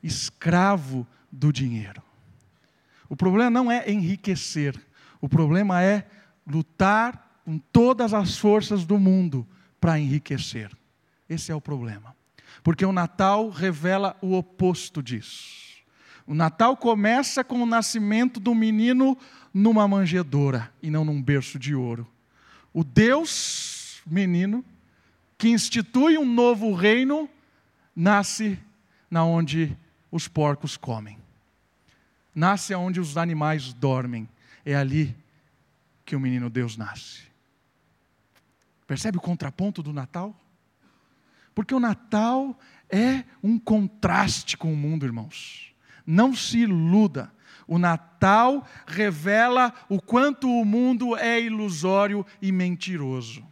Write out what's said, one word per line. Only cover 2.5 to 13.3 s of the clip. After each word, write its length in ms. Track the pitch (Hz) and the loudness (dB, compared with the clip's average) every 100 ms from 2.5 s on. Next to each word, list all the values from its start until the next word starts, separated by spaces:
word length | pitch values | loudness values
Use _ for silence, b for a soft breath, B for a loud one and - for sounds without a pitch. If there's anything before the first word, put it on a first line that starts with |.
| b b b b b b | b b b b b b
O 80 | 143 | -2
problema 340 | 185 190 247 | 2 4 2
não 220 | 233 247 | 2 2
é 180 | 240 - | 0 -2
enriquecer, 880 | 208 170 196 - 175 - 156 143 123 - b b b | -2 -2 -4 -4 -4 -4 -4 -4 -4 -14 b b b
o 80 | 143 | 0
problema 520 | 151 156 170 208 180 | 2 4 2 2 2
é 240 | 185 208 - b b b - | 2 2 -2 b b b -8
lutar 920 | 151 156 _ 190 208 233 247 _ _ - | -6 -6 _ 2 2 0 -6 _ _ -10
com 120 | 156 | -10
todas 560 | - 240 240 254 233 | 2 6 6 4 2
as 240 | 214 190 - | 0 0 0
forças 480 | 208 208 - 202 165 | 4 4 2 -2 0
do 140 | 208 | 2
mundo 480 | 190 185 180 135 117 b b b | 4 4 2 -2 -8 b b b
para 180 | 165 160 | 0 2
enriquecer. 720 | 143 147 - 135 - 127 104 - _ _ _ _ _ | 0 -2 -4 -8 -6 -10 -14 -18 _ _ _ _ _
Esse 200 | 165 - | -10 -8
é 60 | 156 | -10
o 60 | |
problema. 520 | - 143 117 104 110 - _ _ B B | -8 -8 -8 -12 -16 -20 _ _ B B
Porque 240 | - 165 190 | 0 2 2
o 60 | |
Natal 560 | 190 170 - 190 | 0 -2 2 2